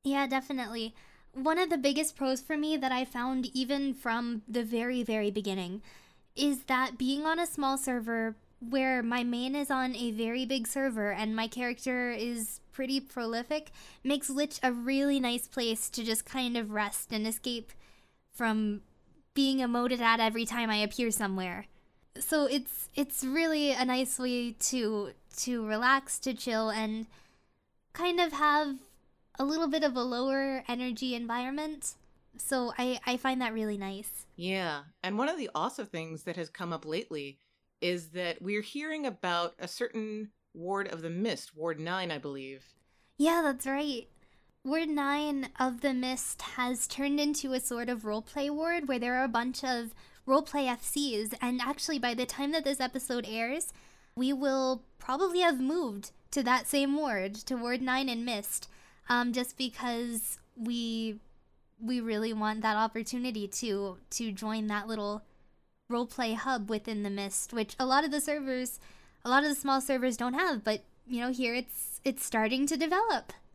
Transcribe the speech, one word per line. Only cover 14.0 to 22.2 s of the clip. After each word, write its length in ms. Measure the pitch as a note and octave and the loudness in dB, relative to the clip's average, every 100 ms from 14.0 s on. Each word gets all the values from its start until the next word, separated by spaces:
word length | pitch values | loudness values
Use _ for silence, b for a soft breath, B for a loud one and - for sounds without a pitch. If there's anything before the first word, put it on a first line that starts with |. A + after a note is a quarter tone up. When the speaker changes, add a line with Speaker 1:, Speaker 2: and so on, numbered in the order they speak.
Speaker 1:
makes 280 | C4 C#4+ C#4 | 0 0 0
Lich 280 | C4+ D4 - | 0 0 2
a 100 | B3+ | 0
really 480 | A#3+ A#3+ C4+ C#4+ C#4 | 2 2 4 4 4
nice 260 | B3 A#3+ - | 2 0 -2
place 440 | - A#3 A3 - | 0 0 0 -2
to 120 | - | -4
just 220 | A3+ A3 | 0 -2
kind 320 | - C4 B3 A#3 | -2 -2 0 0
of 140 | G#3+ | -2
rest 420 | G#3+ G#3 - - | -2 -2 -4 -4
and 140 | A3 A3 | -2 0
escape 440 | A3 B3+ A#3+ A3 - b b b b b | -2 -4 -4 -8 -18 b b b b b
from 480 | - A3+ A3 G#3+ G#3 - _ _ - _ | -2 0 2 0 -2 -10 _ _ -20 _
being 240 | - C4+ C4 | 2 4 4
emoted 420 | B3 A#3+ A#3+ B3 | 2 2 2 4
at 200 | A#3 A3+ | 4 6
every 260 | A3+ A3+ A3+ | 4 2 -2
time 240 | A#3 A3+ | 0 2
I 60 | G#3+ | 2
appear 340 | G#3 - A#3 | 0 0 0
somewhere. 560 | G#3+ G3+ F#3+ F#3 F3+ - b b b _ | 0 0 -2 -4 -6 -12 b b b _
So 280 | B3 | -8